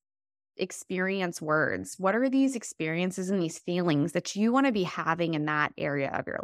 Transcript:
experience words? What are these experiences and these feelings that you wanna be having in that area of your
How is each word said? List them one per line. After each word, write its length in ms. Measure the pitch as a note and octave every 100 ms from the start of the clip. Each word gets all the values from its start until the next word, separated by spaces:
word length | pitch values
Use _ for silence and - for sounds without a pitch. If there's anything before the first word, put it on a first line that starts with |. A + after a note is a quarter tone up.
| _ _ _ _ _ -
experience 840 | F#3+ - - F#3 F#3+ G3 F3+ -
words? 540 | D3+ D#3 C#3+ F#2+ F#2 -
What 180 | F#3 A3
are 140 | C4+
these 260 | C4+ C4+ A#3+
experiences 760 | - - D#3 E3 F#3 F#3 F#3
and 100 | G3
these 160 | D#3+ -
feelings 540 | - F3+ F3 D3 E3
that 240 | F3 - G3
you 160 | A3+
wanna 200 | C4 C#4
be 120 | G#3+
having 500 | F3 - D#3 E3 E3+
in 120 | D#3 D3+
that 280 | D3+ D3 -
area 360 | D#3 C#3+ C3+
of 160 | - -
your 140 | -